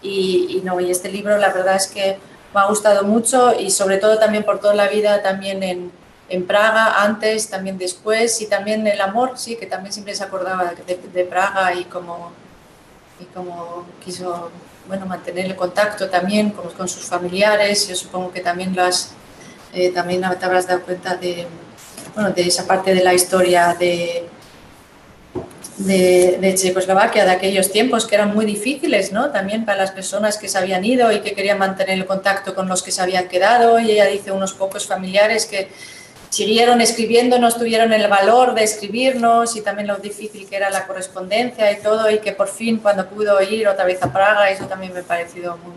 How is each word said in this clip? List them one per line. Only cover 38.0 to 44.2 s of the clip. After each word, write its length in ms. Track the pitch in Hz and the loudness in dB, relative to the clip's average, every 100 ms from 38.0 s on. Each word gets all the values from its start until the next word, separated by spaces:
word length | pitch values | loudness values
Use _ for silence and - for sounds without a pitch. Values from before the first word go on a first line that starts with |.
| 202 | 4
valor 460 | 202 196 240 254 220 | 4 6 6 4 4
de 80 | |
escribirnos 920 | 214 - 202 220 262 247 233 233 233 214 | 0 -2 -6 0 0 2 2 4 2 -4
y 60 | |
también 260 | 202 202 208 | -6 -6 -6
lo 80 | 196 | -6
difícil 520 | 202 202 214 208 196 | -8 -12 -14 -14 -10
que 80 | 196 | -4
era 120 | 196 | -2
la 160 | 190 185 | -4 -6
correspondencia 840 | 190 185 190 185 208 247 - 208 | -10 -10 -10 -4 -2 -2 0 0
y 100 | 196 | 0
todo, 300 | 214 214 220 | 0 2 2
y 80 | 214 | 0
que 140 | 214 | -2
por 160 | 196 196 | -4 -4
fin 280 | - 226 226 | -2 -2 0
cuando 300 | 214 196 185 | 2 0 -2
pudo 340 | 208 208 196 | -4 2 2
ir 260 | 190 220 208 | 2 2 0
otra 160 | 190 185 | 2 0
vez 180 | 185 | 0
a 80 | 180 | -2
Praga, 380 | 196 | 2